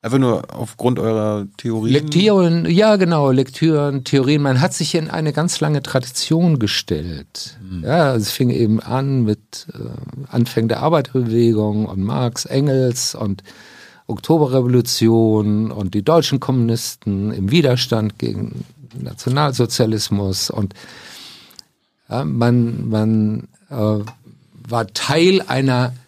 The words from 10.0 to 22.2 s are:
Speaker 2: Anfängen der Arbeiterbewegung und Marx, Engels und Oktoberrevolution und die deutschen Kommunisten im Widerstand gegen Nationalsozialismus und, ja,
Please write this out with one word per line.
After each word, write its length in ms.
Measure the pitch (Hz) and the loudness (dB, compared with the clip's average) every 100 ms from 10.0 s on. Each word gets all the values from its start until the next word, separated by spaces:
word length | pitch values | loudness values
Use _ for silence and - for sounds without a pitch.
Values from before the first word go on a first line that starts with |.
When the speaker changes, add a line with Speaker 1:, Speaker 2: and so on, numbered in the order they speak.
| - 135 139 | -14 -16 -8
Speaker 2:
Anfängen 400 | 123 117 - 113 | -2 0 0 -2
der 160 | 113 | 0
Arbeiterbewegung 1040 | 147 165 131 131 117 113 117 107 107 104 107 | 0 0 0 -2 0 2 4 4 0 0 -2
und 140 | 98 | -2
Marx, 440 | 95 71 123 117 | -2 -2 -2 -4
Engels 720 | - 135 143 135 127 120 - - | -4 -2 0 2 0 -2 -6 -6
und 260 | 110 95 - - - - - - _ | -6 -6 -10 -20 -20 -20 -20 -20 _
Oktoberrevolution 1700 | 107 - 160 143 131 123 123 120 - 113 113 113 107 104 104 110 | -10 0 2 4 2 4 2 2 2 4 6 4 4 2 0 -2
und 220 | - 98 | -4 -4
die 100 | 104 | -2
deutschen 340 | 101 165 151 135 | 2 2 2 -2
Kommunisten 960 | - 131 117 113 - - - 98 104 | 0 0 0 0 -4 -8 -4 -2 -2
im 180 | - 95 | -2 0
Widerstand 680 | 143 143 120 - 113 107 - | 2 4 2 0 -2 -2 -4
gegen 440 | - 98 - - - - 131 127 | -6 -4 -6 -8 -14 -18 -20 -14
Nationalsozialismus 1500 | 127 - - 131 147 123 117 - 117 110 - 101 101 92 - | -12 -8 -2 0 0 0 -2 2 0 0 -2 -2 0 -2 -4
und, 260 | - 98 - - - - - - - - - _ _ _ _ _ | -4 -4 -6 -20 -20 -20 -20 -20 -20 -20 -20 _ _ _ _ _
ja, 160 | 117 | -6